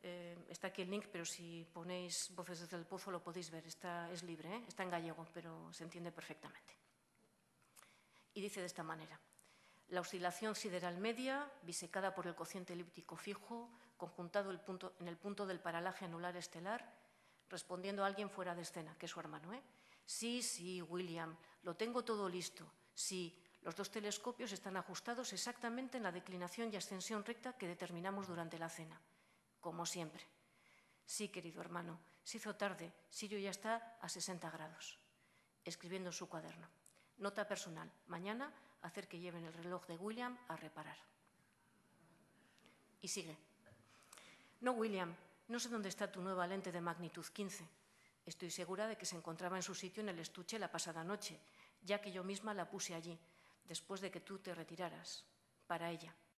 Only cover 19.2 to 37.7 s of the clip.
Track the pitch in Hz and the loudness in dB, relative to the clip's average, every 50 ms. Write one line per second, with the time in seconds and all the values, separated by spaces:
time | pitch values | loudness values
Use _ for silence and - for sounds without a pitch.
19.2 | 156 156 151 151 151 170 208 262 277 - - - - - - - - - - - | -4 -4 -6 -6 -6 -6 -6 -8 -8 -12 -20 -20 -20 -20 -20 -16 -6 -4 -2 2
20.2 | 226 233 240 247 233 - - - 175 180 185 180 170 156 170 180 185 170 165 170 | 2 4 4 4 4 2 2 2 0 0 0 0 0 2 2 2 2 2 2 0
21.2 | 165 160 160 - - - - - - 180 165 - 220 233 240 254 233 240 220 208 | 0 -2 -2 -8 -12 -18 -20 -4 -2 -2 4 4 4 6 6 4 6 6 4 6
22.2 | 202 185 175 180 165 - - - 165 156 - - - - - - - - 196 185 | 6 4 4 2 0 0 -4 -6 -12 -12 -14 -18 -20 -14 -2 0 0 2 4 2
23.2 | 175 165 170 - - - - - - 175 165 185 202 196 - 226 208 208 202 - | 0 0 -2 -8 -20 -20 -20 -4 -2 -2 0 0 0 0 0 0 2 2 0 2
24.2 | - 247 240 - 240 214 196 180 - 196 185 190 175 - 180 - - - 240 233 | 0 -2 0 0 -2 -2 -2 -2 -2 0 0 0 0 0 -4 -2 0 0 2 2
25.2 | 254 - 202 180 - 247 247 - - 233 226 247 262 254 - 254 220 185 175 180 | 2 0 0 2 2 0 0 2 2 2 2 2 0 0 0 2 2 4 2 2
26.2 | 180 - 185 180 175 175 - - 233 226 208 190 175 - 202 185 180 - 220 208 | -4 -2 -2 0 0 0 2 2 2 2 2 0 0 0 0 -2 0 2 2 2
27.2 | 196 220 233 233 - 262 247 - 196 170 175 170 185 165 175 170 175 190 196 202 | 2 2 -2 -2 -2 -6 -2 0 -2 -2 0 0 -2 -2 0 0 0 2 2 2
28.2 | 196 185 175 170 165 165 165 165 165 165 - - 160 160 160 - - - - - | 0 0 0 0 0 0 0 0 0 -2 -2 -4 -6 -8 -8 -14 -16 -20 -20 -20
29.2 | - - - - _ _ _ _ - 175 160 175 170 - - 180 165 156 151 170 | -20 -20 -20 -20 _ _ _ _ -4 -2 0 2 2 2 2 2 0 -2 -4 -8
30.2 | - - - - - - - - - - - - - - - - _ - - - | -12 -12 -16 -20 -20 -20 -20 -20 -20 -20 -20 -20 -20 -20 -20 -20 _ -2 0 2
31.2 | 214 190 - 185 165 170 156 180 165 165 170 175 170 170 165 165 - - - - | 2 2 0 -4 -4 -4 -4 -4 -4 0 0 0 0 0 -6 -6 -10 -18 -20 -10
32.2 | - - - 220 - 214 196 - 208 202 185 156 170 170 - - - - - - | -6 -4 -4 -2 -2 -2 2 4 4 4 4 2 -4 -8 -8 -14 -18 -8 -4 -4
33.2 | 214 202 208 208 196 196 180 185 - 220 226 233 226 - - - - 170 - 185 | -2 0 0 2 2 2 0 0 4 4 4 4 4 -4 -8 -6 -4 -4 0 0
34.2 | 165 - 185 170 175 160 160 160 156 156 165 - - - - - - - - - | 0 0 0 0 -2 -2 -2 -2 -6 -6 -6 -8 -8 -10 -10 -10 -18 -20 -20 -20
35.2 | - - - - - _ _ _ - 175 165 - - 175 185 190 190 180 170 - | -20 -20 -20 -20 -20 _ _ _ -6 -6 -4 -4 -4 -2 -2 0 0 0 0 -2
36.2 | 185 - - 160 160 - 165 170 165 - - - - - - - - - - - | -2 -2 -2 -4 -4 -4 -8 -10 -12 -14 -16 -20 -20 -20 -20 -20 -20 -20 -8 0
37.2 | 196 202 202 226 202 - 202 185 - 175 | 2 2 4 4 4 4 2 0 2 -2